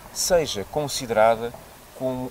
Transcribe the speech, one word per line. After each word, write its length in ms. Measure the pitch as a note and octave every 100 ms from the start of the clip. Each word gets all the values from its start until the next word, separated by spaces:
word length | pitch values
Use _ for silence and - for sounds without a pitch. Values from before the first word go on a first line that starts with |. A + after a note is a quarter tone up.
| -
seja 520 | - - F3+ C#3 G#2 F#2+
considerada 800 | D3+ C#3+ - B2+ A2+ A2 A2+ A#2 A#2+ - - - -
como 300 | C3 B2+ B2+